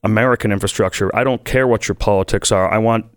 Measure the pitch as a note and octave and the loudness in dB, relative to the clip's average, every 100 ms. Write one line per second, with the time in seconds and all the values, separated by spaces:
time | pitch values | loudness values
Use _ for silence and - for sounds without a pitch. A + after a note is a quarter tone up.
0 | G#2+ G#2+ B2+ A#2+ A2 G2 G2 - F#2+ - | 2 2 2 0 -2 -2 -4 -2 -2 0
1 | F#2+ - B2+ B2 - C3 C3 A2+ - G2+ | -2 0 -2 -2 -2 0 2 0 -2 -2
2 | - G2+ G2 G2+ - G2+ F#2+ A2 A2 A2+ | 0 2 0 -2 0 0 2 0 0 0
3 | A2 | -4